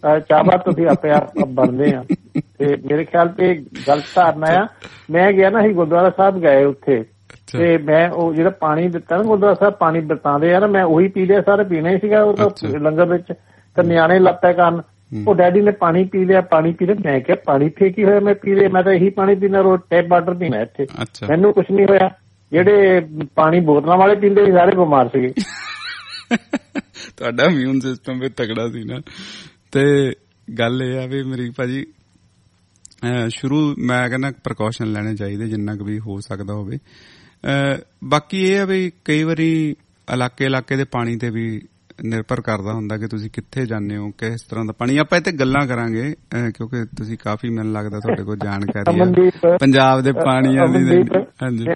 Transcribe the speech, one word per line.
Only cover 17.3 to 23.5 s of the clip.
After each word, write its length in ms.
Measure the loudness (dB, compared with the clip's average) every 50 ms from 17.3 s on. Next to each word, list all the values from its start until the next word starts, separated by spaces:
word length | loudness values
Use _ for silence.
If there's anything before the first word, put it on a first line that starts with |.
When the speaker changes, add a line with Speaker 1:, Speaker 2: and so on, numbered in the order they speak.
| -2 -2 0
Speaker 1:
"ਪਾਣੀ 240 | -2 0 0 0 -2
ਫੇਰ 240 | 0 0 0 0
ਕੀ 120 | 2 2 2
ਹੋਇਆ? 160 | 2 2 2
ਮੈਂ 140 | 2 0 -2
ਪੀ 200 | -2 0 0 2
ਲਿਆ, 140 | 2 2 2
ਮੈਂ 140 | 2 2
ਤਾਂ 100 | 2 2
ਇਹੀ 180 | 2 4 2 2
ਪਾਣੀ 240 | 2 0 2 2 2
ਪੀਣਾ, 260 | 2 2 0 2 2
ਰੋ-, 160 | 4 4 2
ਟੈਪ 300 | 2 0 _ 0 0 2 4
ਵਾਟਰ 260 | 2 2 2 0 -4
ਪੀਣਾ 260 | -4 -4 -4 -2 -4
ਇੱਥੇ। 240 | -4 -6 _ -8 -8 -8 -6 -10
Speaker 2:
ਅੱਛਾ। 240 | -12 -12 _ -12 -4 -2
Speaker 1:
ਮੈਨੂੰ 220 | 0 2 4 4
ਕੁਛ 140 | 4 2 0 0
ਨਹੀਂ 160 | 2 2 4 4
ਹੋਇਆ।" 200 | 4 4 4 0 -2 _ _ _ _ _ _ _
ਜਿਹੜੇ 540 | 0 2 4 4 4 6 6 4 4 2 0 -2 -10 -10 -10 -4 _
ਪਾਣੀ 240 | 2 2 4